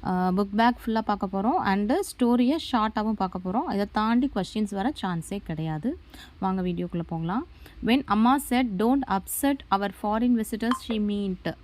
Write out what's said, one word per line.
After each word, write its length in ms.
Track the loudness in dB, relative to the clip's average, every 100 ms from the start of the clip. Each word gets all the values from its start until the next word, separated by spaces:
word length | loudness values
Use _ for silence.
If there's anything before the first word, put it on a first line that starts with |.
அ, 60 | 0 2 2 2
புக் 180 | 0 4
பேக் 160 | 4 4 -2
ஃபுல்லா 120 | -2
பார்க்க 300 | 0 -2 -2
போறோம் 260 | 0 0 2
and 280 | 2 2 2
ஸ்டோரிய 640 | 0 0 0 2 4 4 2 0
ஷார்ட்டாவும் 400 | 0 0 0 -2
பார்க்க 260 | 0 -2 -4
போறோம். 300 | -4 -2 -2
இதை 120 | -2 -2
தாண்டி 380 | 0 2 2 2
கொஸ்டின்ஸ் 400 | -2 -4 -2 -4
வர 180 | -2 -4 -2
சான்ஸே 360 | -4 -4 -4 -8
கிடையாது. 540 | -6 -6 -4 -4 -4 -6 -12 -20 -20 -4
வாங்க 240 | -2 0
வீடியோக்குள்ள 380 | -2 -2 -4 -4 -4
போகலாம். 400 | -4 -2 -4 -4 -12 -20 -6 2
When 160 | 2
அம்மா 360 | 2 4 4 4 2
said, 200 | 0 0 2
"Don't 400 | 2 2 2 -2
upset 380 | -2 -2 0 0 0
our 200 | 0 0 -4
foreign 400 | -2 2 4 2
visitors," 360 | 0 -2 -2 -2 -2
she 80 | -2 -2
meant. 420 | -2 -2 -4 -6 -8